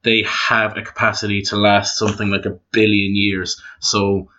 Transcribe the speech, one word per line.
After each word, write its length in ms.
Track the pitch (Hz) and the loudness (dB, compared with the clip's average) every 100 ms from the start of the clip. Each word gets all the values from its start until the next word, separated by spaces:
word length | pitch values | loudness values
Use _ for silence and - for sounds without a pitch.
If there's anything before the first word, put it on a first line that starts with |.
they 220 | 120 113 107 | 0 2 0
have 500 | - - 113 110 107 | -2 0 0 0 -4
a 60 | |
capacity 600 | - - 113 101 104 101 | -10 -2 -2 -2 -2 -2
to 140 | 101 104 | -2 0
last 400 | 104 101 101 - | 4 4 2 -2
something 320 | 107 104 104 | -2 -2 -2
like 140 | 98 | -2
a 140 | 107 101 _ | -4 -8 _
billion 420 | 113 107 104 98 | 2 4 4 2
years. 480 | 101 101 95 90 - - - | 0 0 -2 -6 -10 -14 -8
So 520 | - 107 101 98 95 | -2 0 2 0 -4